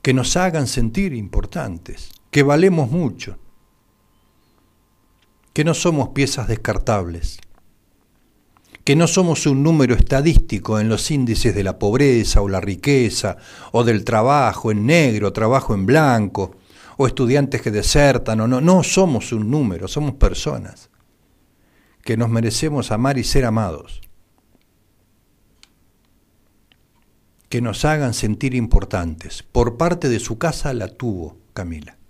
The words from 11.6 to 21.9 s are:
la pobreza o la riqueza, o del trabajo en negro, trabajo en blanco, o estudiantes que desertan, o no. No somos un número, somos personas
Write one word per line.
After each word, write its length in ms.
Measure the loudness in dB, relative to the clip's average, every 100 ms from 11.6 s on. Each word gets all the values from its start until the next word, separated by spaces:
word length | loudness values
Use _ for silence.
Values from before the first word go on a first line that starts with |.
la 160 | -2 -2
pobreza 640 | 0 2 4 4 4 2
o 60 | 2
la 120 | -2
riqueza, 760 | -4 -4 0 2 2 0 -6 -8 -16 -20 -4
o 140 | 0
del 200 | 2 0
trabajo 680 | 0 0 2 4 2 0 -2
en 120 | -2 2
negro, 460 | 4 4 2 -2
trabajo 400 | 0 0 0 0
en 140 | -2 2
blanco, 680 | 4 4 2 0 -4 -8 -10 _ -20 -20 -2
o 100 | -2
estudiantes 560 | 0 0 2 0 -2
que 80 | -2
desertan, 680 | -2 2 4 4 2 0 -2
o 80 | 0
no. 120 | 2
No 220 | 4 4
somos 480 | 4 2 2 0 -4
un 180 | -4 -2
número, 380 | 0 -2 -4 -6
somos 280 | -4 -6
personas 760 | 0 0 0 -6 -8 -12 -20 -20 _ _ _ _ _ _ _ _ _ _